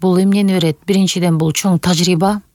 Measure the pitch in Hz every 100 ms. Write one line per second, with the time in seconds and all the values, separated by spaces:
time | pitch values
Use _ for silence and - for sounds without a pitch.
0 | 185 180 196 196 202 185 165 151 - 190
1 | 185 180 175 160 160 147 202 175 175 170
2 | 175 180 190 208 -